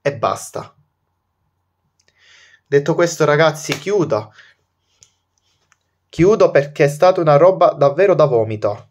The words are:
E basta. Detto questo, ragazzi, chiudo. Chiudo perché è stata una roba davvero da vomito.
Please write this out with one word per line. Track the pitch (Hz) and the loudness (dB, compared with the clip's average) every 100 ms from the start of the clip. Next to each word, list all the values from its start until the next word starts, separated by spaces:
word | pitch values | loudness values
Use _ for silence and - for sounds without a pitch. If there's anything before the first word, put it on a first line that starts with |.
E | 143 - | -6 -4
basta. | 98 107 - - - _ _ _ _ _ _ _ _ _ _ _ _ _ _ _ _ _ _ _ _ | -6 -6 -12 -16 -16 _ _ _ _ _ _ _ _ _ _ _ _ _ _ _ _ _ _ _ _
Detto | 143 143 160 | -2 0 -2
questo, | 170 - | -2 0
ragazzi, | 151 147 160 151 - - | 0 2 0 -2 -10 -10
chiudo. | 185 202 160 107 107 _ _ _ _ _ _ _ _ _ _ _ _ _ _ _ _ _ _ | -4 -4 -2 -4 -6 _ _ _ _ _ _ _ _ _ _ _ _ _ _ _ _ _ _
Chiudo | - 175 214 175 | 0 0 2 2
perché | 147 147 - 147 | 2 -2 -2 -2
è | |
stata | 147 185 185 | 2 0 2
una | 156 143 | 2 4
roba | 175 190 - | 4 4 0
davvero | - 143 139 190 170 | 2 -2 2 0 2
da | 147 | 2
vomito. | 120 110 107 107 104 - | 0 -2 -4 -6 -8 -16